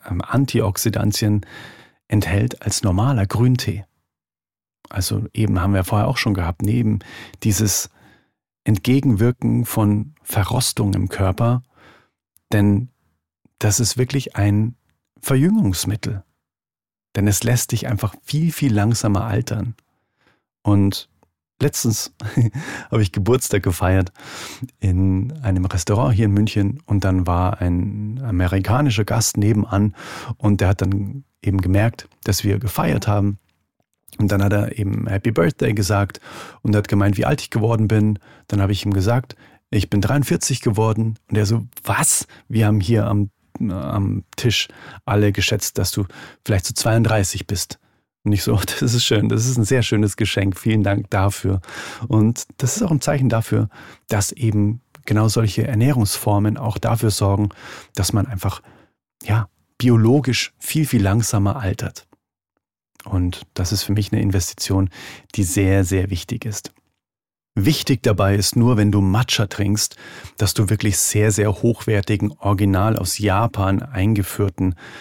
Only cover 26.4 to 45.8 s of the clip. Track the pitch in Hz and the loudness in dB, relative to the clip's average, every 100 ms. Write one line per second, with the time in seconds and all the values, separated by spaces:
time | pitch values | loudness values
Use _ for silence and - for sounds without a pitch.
26.4 | 107 104 98 131 - 101 95 92 90 87 | 2 0 -2 -2 -2 0 2 0 2 0
27.4 | 92 - 90 87 98 101 104 123 131 90 | 0 0 0 0 -2 -4 -6 -6 -4 0
28.4 | 90 98 95 123 147 107 101 117 - - | 0 0 2 2 2 0 0 0 0 0
29.4 | 104 107 101 95 104 - - - - - | 2 2 2 2 0 -2 -12 -14 -12 -2
30.4 | 104 98 98 101 95 98 101 135 - _ | 0 2 2 2 0 0 -4 -8 -14 _
31.4 | - 98 90 101 113 - - _ - 101 | -2 0 2 2 2 -2 -12 _ -4 0
32.4 | 104 98 98 - - - - 104 101 101 | 0 0 -2 -2 0 0 0 0 0 -2
33.4 | _ _ _ _ _ _ _ - 101 98 | _ _ _ _ _ _ _ -2 0 2
34.4 | 98 101 110 - 101 107 107 101 120 117 | 2 2 0 -2 -4 -2 -2 -2 -2 0
35.4 | 170 - 131 107 95 101 101 - - - | 0 0 0 0 0 0 0 -6 -18 -18
36.4 | - - - 104 101 101 101 98 120 147 | -20 -6 0 0 2 2 2 2 0 -2
37.4 | - 120 113 113 104 107 107 104 - - | -2 -2 0 2 2 2 2 0 -8 -20
38.4 | - 101 98 98 104 98 95 120 - - | -4 0 2 0 0 0 2 0 -2 -12
39.4 | - _ _ 110 98 104 104 143 - 170 | -20 _ _ -2 0 0 2 0 0 -2
40.4 | - 127 123 104 110 110 113 110 _ 104 | -2 -2 0 2 2 0 -2 -6 _ 0
41.4 | 104 113 117 - - 101 - - - - | 2 0 -4 -8 -4 -2 0 -2 -4 -14
42.4 | - 113 104 107 92 113 107 104 101 - | -4 2 2 2 2 2 2 0 -2 -6
43.4 | _ - 113 92 67 107 98 101 - - | _ -6 -4 -4 -4 -2 -2 -4 -8 -4
44.4 | 123 - - - - - - 104 104 98 | -2 -2 -4 -12 -20 -12 -2 2 2 2
45.4 | - 104 - - | -2 -2 -2 -2